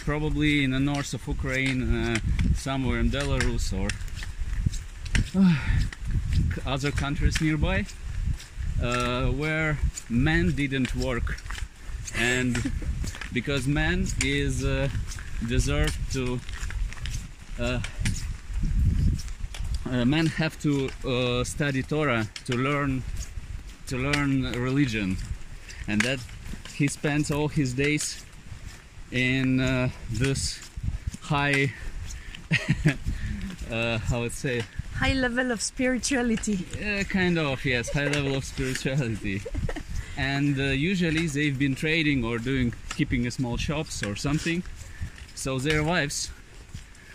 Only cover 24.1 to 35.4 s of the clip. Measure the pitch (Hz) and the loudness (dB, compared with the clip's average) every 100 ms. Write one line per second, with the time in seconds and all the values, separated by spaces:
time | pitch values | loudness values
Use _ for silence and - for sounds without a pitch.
24.1 | 147 143 135 127 117 127 135 139 110 95 | 2 4 2 2 0 0 2 2 2 0
25.1 | 92 - - - - - - - 107 123 | 0 -4 -6 -8 -12 -12 -10 -2 0 2
26.1 | 135 - - - - - - 143 - 156 | 0 -6 -12 -10 -10 -8 0 0 0 0
27.1 | 147 147 147 151 156 127 123 143 151 - | 0 0 0 0 0 0 2 2 2 -2
28.1 | - - - - - - - - - - | -8 -12 -16 -14 -14 -12 -14 -16 -16 -4
29.1 | 123 127 135 131 131 127 131 127 - - | 2 4 4 4 2 2 2 0 -2 -6
30.1 | 113 135 135 - - - - - - - | 0 2 2 -2 -6 -10 -8 -4 -4 -6
31.1 | - - 143 143 139 139 - - - - | -8 -2 2 4 4 2 0 -8 -8 -8
32.1 | - - - - 147 - - 151 135 - | -10 -10 -12 -2 0 2 2 2 2 0
33.1 | - - 208 190 185 - 113 117 113 - | -2 -2 -4 -6 -8 -6 -2 0 0 0
34.1 | 120 117 - 143 120 110 - - - 262 | 0 -2 -2 -2 -2 -2 -6 -6 0 2
35.1 | 269 247 240 | 2 2 2